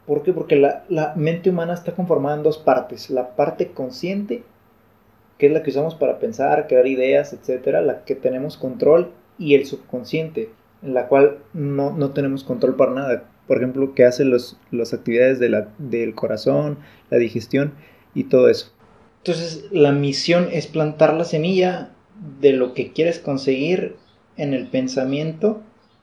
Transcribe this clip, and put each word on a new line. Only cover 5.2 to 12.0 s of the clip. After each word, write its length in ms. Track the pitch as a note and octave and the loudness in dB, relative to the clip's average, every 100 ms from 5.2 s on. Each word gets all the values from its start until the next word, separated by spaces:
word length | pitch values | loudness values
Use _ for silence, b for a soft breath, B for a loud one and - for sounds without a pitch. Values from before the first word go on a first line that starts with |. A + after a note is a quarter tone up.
| _ - | _ 0
que 80 | C#3+ | 2
es 60 | |
la 120 | D#3 | 2
que 60 | D3+ | -2
usamos 260 | C3 D#3+ D#3+ | -2 -2 -2
para 240 | C3 B2+ | -2 -2
pensar, 480 | A#2+ A2 C#3 D3+ D3+ | -4 -2 0 0 2
crear 180 | B2+ C3 | 4 4
ideas, 460 | C3 C3 C#3 C#3+ | 2 2 2 0
etcétera, 500 | A#2+ - B2+ C#3 D#3+ | -6 -6 -4 0 0
la 220 | D#3 A#2 | 0 -2
que 100 | - | -6
tenemos 420 | C#3 C3 B2+ D3 - | -4 -2 -2 -6 -8
control, 540 | C3 B2 C#3+ E3 F3 - _ - | -10 -2 4 4 2 -8 _ -8
y 160 | D#3+ | 4
el 120 | C#3 C3+ | 4 2
subconsciente, 840 | - - - A#2+ D#3+ D#3+ D#3 A2 - _ _ | -8 -10 -12 -6 -6 -6 -8 -10 -12 _ _
en 120 | C#3+ | -6
la 140 | B2+ B2 | -4 2
cual 320 | C#3 C#3+ C#3+ - | 4 4 2 -10
no, 380 | E3+ C#3+ C#3 C#3 | -8 -4 -2 -2
no 220 | E3 | -2